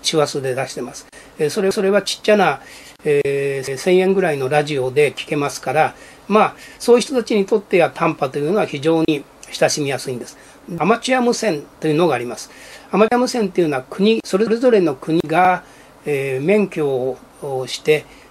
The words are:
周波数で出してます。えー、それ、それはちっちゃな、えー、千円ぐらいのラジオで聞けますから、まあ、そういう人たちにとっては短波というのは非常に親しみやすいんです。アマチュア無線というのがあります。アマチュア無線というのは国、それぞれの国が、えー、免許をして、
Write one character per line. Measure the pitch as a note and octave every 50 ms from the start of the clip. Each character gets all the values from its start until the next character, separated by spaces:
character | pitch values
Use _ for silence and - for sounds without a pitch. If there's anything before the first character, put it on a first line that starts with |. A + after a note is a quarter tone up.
周 | - - - D#3
波 | C#3+
数 | C#3 - D3
で | C3 C3+ B2+
出 | B2+ C3 -
し | -
て | -
ま | B2 B2+ -
す。 | - - - - - - - - -
え | D#3
ー、 | D3
そ | - A3
れ、 | G3 F#3+
そ | F#3+ A3
れ | F#3+ F#3+
は | G3+ G3+
ち | G#3 - - -
っ |
ち | - -
ゃ | G#3+
な、 | G#3 F#3 D#3+ C3+ - - - - - - - - - -
え | D3+ D3 C#3+ C#3 C#3 C#3 C#3 C#3 C#3 C#3 C3+ C3
ー、 | C3+ C3+
千 | B2+ - F#3 F3+ F#3
円 | F#3 F#3+ F#3+
ぐ | G3
ら | F3+ E3+
い | D3 C#3
の | C3 B2+
ラ | D3+ D3+ D3+
ジ | D3 D3+ C3+
オ | B2+ C3
で | B2+ D3 D3 C3+
聞 | - - -
け | - D#3+
ま | D3 C#3+ C#3
す | - -
か | - -
ら、 | B2+ D#3 D3 B2 - - - - - - - -
ま | G3+ G#3+
あ、 | F#3+ D3 - - - - - -
そ | - - A#3+
う |
い | B3
う |
人 | - - C#4
た | B3 A3+
ち | - A#3
に | G#3 F#3+
と | G3 A#3 G#3
っ |
て | - - - F3
は | D#3+ C3+
短 | - - E3 D#3+ D#3
波 | - D3 C3
と | - D3
い | D3
う | D3+
の | G3 G#3+
は | -
非 | - - C#3+
常 | C3+ D#3+ E3 D#3+
に | D#3+ D#3 D#3 C#3 - - - - - -
親 | - - D#3+ D3
し | - D#3
み | C#3+ C#3
や | C3+ A#2+
す | - C#3
い | B2+
ん | A#2
で | -
す。 | - - - - - - - - - F3 E3+
ア | D3+
マ | F3+ A#3 A3+
チ | - -
ュ | C4 B3+
ア |
無 | A#3+ A#3+ A3+
線 | - A3+ G#3+ E3 C#3+ C#3 - - -
と | - D#3
い |
う | D3
の | D#3 F3+
が | E3 C3
あ | A#2+
り | A#2+
ま | A#2+ A2
す。 | - - - - - - - - - - -
ア | -
マ | F#3 G#3+ A3
チ | A#3+
ュ |
ア | A#3+
無 | B3 B3
線 | - B3 G#3+ F#3
と | - F#3+
い | F3
う | D3+
の | C#3+
は | B2+ - -
国、 | - - F#3+ G#3+ A3+ A3 -
そ | - - F#3+
れ | F#3 F3+ A3
ぞ | A#3 C4+ B3+
れ | A3+ G3+
の | F3 D#3 C3+
国 | - - E3+ D#3+ E3
が、 | D3+ D3 D#3 F3 F3+ F#3 F3+ - - - - - - - - - -
え | D3+ D3 C3+ C3+ C#3 C3 C3
ー、 | C#3+
免 | E3+ G3+ G#3+ G3+ F#3+
許 | - F3 D3+ C#3
を | C3+ B2+ B2+ C3 B2+ - - - - - - C#3+ C3+ C3 B2+
し | B2 - -
て、 | - D3+ D#3 D3 - - - - - -